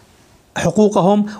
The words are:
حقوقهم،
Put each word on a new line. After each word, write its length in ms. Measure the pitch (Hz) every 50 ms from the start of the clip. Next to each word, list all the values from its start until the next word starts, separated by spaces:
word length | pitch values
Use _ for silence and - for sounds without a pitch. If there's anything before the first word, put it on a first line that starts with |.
| _ _ _ _ _ _ _ _ _ _ - -
حقوقهم، 680 | - 175 160 214 214 202 208 208 165 185 202 208 208 208 -